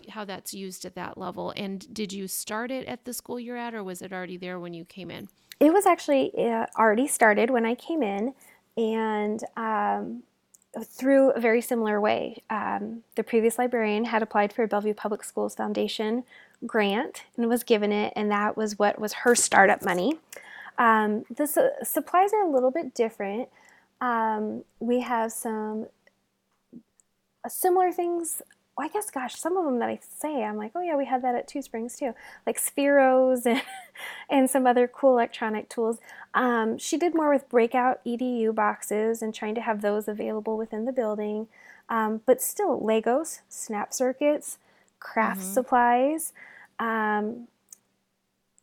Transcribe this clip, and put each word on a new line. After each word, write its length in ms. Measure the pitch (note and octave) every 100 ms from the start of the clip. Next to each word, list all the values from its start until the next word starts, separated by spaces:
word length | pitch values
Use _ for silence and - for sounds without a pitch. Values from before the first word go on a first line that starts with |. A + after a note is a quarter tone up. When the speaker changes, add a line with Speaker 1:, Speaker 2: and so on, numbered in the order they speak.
| -
Speaker 1:
how 160 | G#3+
that's 280 | G3+ F#3 -
used 320 | G3 F#3+ F3+
at 100 | F3+
that 220 | F3+ - -
level. 360 | F#3 F3 F3
And 360 | - G3 F#3+ -
did 180 | A3 G3+
you 140 | G3 F#3+
start 440 | - - G#3+ A#3+
it 140 | C4 -
at 180 | A#3+
the 80 | B3
school 260 | A#3+ - B3
you're 180 | A#3+ A#3+
at, 160 | A#3+
or 100 | A3+
was 180 | F#3 F3+
it 100 | F#3
already 240 | F#3 F3+ F3+
there 220 | F3+ F3+
when 140 | F3
you 120 | E3+
came 240 | F3 G3 E3
in? 200 | - G3+ _ - -
Speaker 2:
It 140 | D4
was 120 | G4
actually, 460 | F#4+ E4 - C4+ - -
uh, 300 | A3+ A3+ - -
already 300 | A3 G#3+ C#4+
started 420 | - A3 G#3 A#3+
when 160 | A#3+
I 100 | A#3
came 280 | B3 - E4
in, 300 | G#3 G3 B3 - - _ _ -
and, 640 | A3 A3 A3 G#3 G#3 A3 -
um, 680 | A#3 A3+ G#3+ G#3 G3+ - A#3+ - _ _ _ _ A#3
through 480 | A3 - C4 C4+ C4+
a 80 | A3+
very 220 | A#3 A#3+
similar 400 | - A#3 G#3+ G#3
way. 420 | G#3 A3+ - A3+ -
Um, 540 | G#3+ G#3 G3+ G#3+ A#3 -
the 80 | -
previous 340 | G#3+ A#3 A3+ A#3
librarian 460 | B3 A#3+ G#3+ G#3
had 160 | A#3 A3
applied 300 | A3 G#3 G#3
for 120 | -
a 40 | A3
Bellevue 260 | G#3 G#3+
Public 300 | G#3 G#3 G#3
Schools 320 | - - G#3
Foundation 680 | - G#3+ G#3 G#3+ - G#3+ A#3+ - - - - A#3
grant 560 | A3+ G3+ G#3 D#4+ - - -
and 100 | A#3
was 160 | A#3+
given 300 | - G#3+ G#3
it, 180 | G#3 G#3+
and 140 | - G#3
that 260 | G#3 G#3 -
was 200 | G#3+ G#3
what 220 | G#3 -
was 140 | G#3+
her 220 | - A#3+
startup 460 | A#3+ - - F#3+ -
money. 360 | F3+ F3+ G#3+ D#4+ _ - - - - -
Um, 460 | A#3 A3 G#3+ G#3+ -
the 180 | A#3+ D4
su-, 240 | E4 - -
supplies 500 | - D#4 - F4 G4+
are 80 | G#4+
a 80 | F4+
little 220 | C4 B3+
bit 220 | E4 C4
different. 540 | - A3+ - G3 G#3+ C4+ _ _ _ _ -
Um, 640 | B3 A#3 A3 G#3+ G#3+ A3+ - -
we 180 | A#3 B3
have 320 | A#3+ A#3 A3+
some, 560 | - A#3 A3 G#3+ G#3+ - _ _ _ _ _ _ _ _ - _ _ _ _ _ _
uh, 40 | A#3+
similar 420 | - F#4 F#4 F4+
things. 480 | F4 F4 E4+ E4 - - _ _ -
Well, 80 |
I 40 | D#4
guess, 180 | G#4+ -
gosh, 280 | C4+ B3 -
some 180 | D#4+
of 80 | F#4
them 160 | D#4 B3
that 80 | A3+
I 120 | A3+ - -
say, 260 | D4+ C#4
I'm 140 | G#3+ G#3+
like, 140 | G#3+
"Oh, 60 | F4
yeah, 160 | F4 C#4+
we 80 |
had 160 | C4+ B3+
that 120 | B3+
at 140 | A#3+ -
Two 140 | C#4+
Springs, 340 | - A3+ A#3+
too." 180 | - C4+ - - -
Like 120 | - -
Spheros 880 | - - C#4+ C#4+ C4 C4 C4 B3+
and, 160 | A#3+ B3+ - G5 F5+
<laughs> 340 | - - - -
and 200 | C#4 C4
some 180 | C#4 B3+
other 180 | B3
cool 280 | B3 - C4+
electronic 560 | B3 A#3 - A3 G#3+ -
tools. 300 | - A3+ A3+ - - -
Um, 440 | G#3 B3+ A#3 A3 A3+
she 200 | - D#4
did 180 | F4
more 140 | D#4+ D4
with 180 | C#4 -
breakout 540 | A#3+ A#3 B3+ B3+ -
E 140 | A#3+ A#3
D 80 | B3+ A#3+
U 120 | A3
boxes 720 | A3 G#3 G#3 - G#3 A3 A#3
and 120 | A3
trying 220 | - G#3+
to 60 | A3+
have 200 | A3+ G#3+
those 280 | G#3 G#3 G#3+
available 480 | G#3+ A3+ G#3+ A3 A3
within 260 | A3+ A3
the 80 | A#3+
building. 560 | B3+ A3 G#3+ G#3 G#3+ A3+ - - - -
Um, 320 | A3+ G#3+ A3
but 160 | - B3+
still, 360 | - - G4 -
Legos, 580 | G#3+ A3 A3+ C4 E4 - _
snap 460 | - - G#3 -
circuits, 640 | - B3+ B3+ D4 D4 - - _ _ _ -
craft 400 | - A3+ A3 G3
Speaker 1:
Mm-hmm. 140 | F#3
Speaker 2:
supplies. 800 | B3+ B3 B3 A#3+ B3 C#4 D#4+ - - - - - -
Um, 680 | A3+ A3 G#3+ G#3 G#3+ A#3+ A#3+ _ _ - _ _ _ _ _ _ _ _